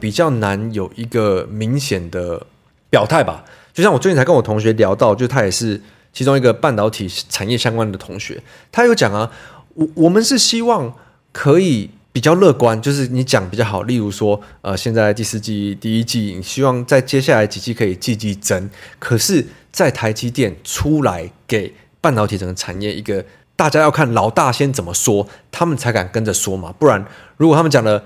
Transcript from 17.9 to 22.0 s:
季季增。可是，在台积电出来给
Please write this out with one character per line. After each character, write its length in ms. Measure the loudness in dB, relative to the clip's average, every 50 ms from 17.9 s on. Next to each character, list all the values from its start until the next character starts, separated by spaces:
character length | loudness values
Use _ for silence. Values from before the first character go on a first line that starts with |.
| -2
季 220 | -4 -4 -4 -4
季 180 | -2 -2 -6 -6
增。 340 | -4 -4 -4 -4 -4 -4 -8 -14 -18 -20 -20 -20 -12
可 180 | -4 -2 0
是， 300 | 0 0 0 0 0 0 -2 -10 -20 _ _
在 200 | -2 0 0 0
台 220 | 0 0 -2 -4
积 160 | -2 -2 -6 -6
电 280 | -2 -2 -2 -2 -2 -8 -12
出 380 | -10 -6 -4 0 0 0 2
来 280 | 2 0 -2 -2 -8 -12 -16 _ _
给 260 | -4 -4 -4 -4 -4 -12 _ _ _ _ -2